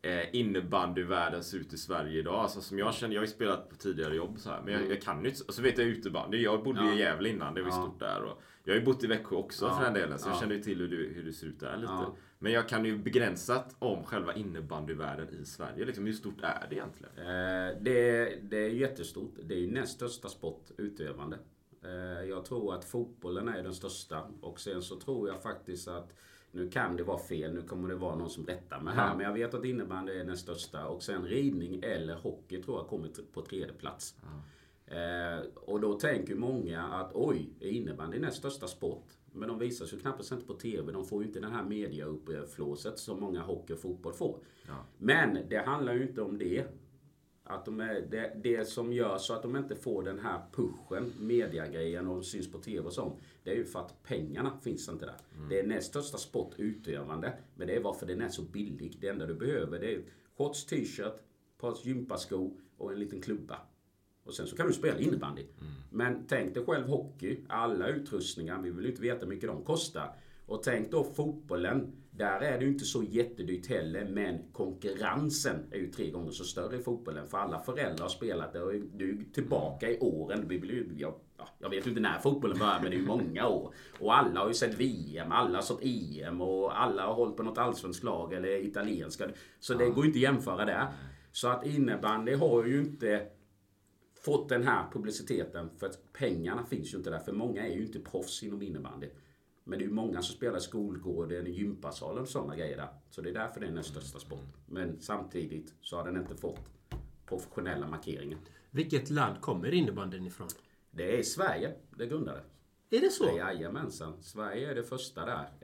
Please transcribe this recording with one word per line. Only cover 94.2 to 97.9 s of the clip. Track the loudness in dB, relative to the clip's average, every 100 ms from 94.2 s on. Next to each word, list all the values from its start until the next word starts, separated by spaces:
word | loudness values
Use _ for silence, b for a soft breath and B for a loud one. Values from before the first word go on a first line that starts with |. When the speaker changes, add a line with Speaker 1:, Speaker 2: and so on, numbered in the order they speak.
Speaker 2:
fått | 2 4 4
den | 4
här | 6 4 2
publiciteten, | -2 -2 -4 0 2 2 -2 -8 -2
för | -4
att | -4 -14
pengarna | 0 2 4 2 0
finns | 0 -2 -2
ju | -4
inte | -2
där, | -2
för | -2
många | 0 0 0 0
är |
ju | 0
inte | -2